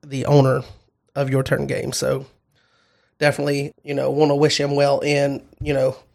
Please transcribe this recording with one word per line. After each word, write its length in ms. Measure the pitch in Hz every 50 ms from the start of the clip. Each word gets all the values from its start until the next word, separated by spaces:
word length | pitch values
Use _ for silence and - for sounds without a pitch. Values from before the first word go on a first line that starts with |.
| -
the 220 | 147 139 135 123
owner 360 | - 143 143 135 131 127 135 123 - - - _ _ _ _ _ _ _
of 140 | 139 143 131
Your 140 | 131 131 131
Turn 240 | - - - 143
Games. 300 | 139 - - - - -
So 300 | - - 131 135 - - - _ _ _ _ _ _ _ _ _ _ _ _ _ _ _ _ _
definitely, 560 | _ 151 147 143 - 143 147 143 143 139 151 - _ _
you 120 | 147 143
know, 160 | 139 131 131
wanna 240 | 139 143 156 147 143
wish 240 | 143 151 151 - -
him 160 | 143 143 143
well 240 | 139 143 143 143 -
in, 420 | - 147 147 143 143 143 139 - - _ - _
you 140 | - 147 143
know 240 | 135 131 135 135 - - _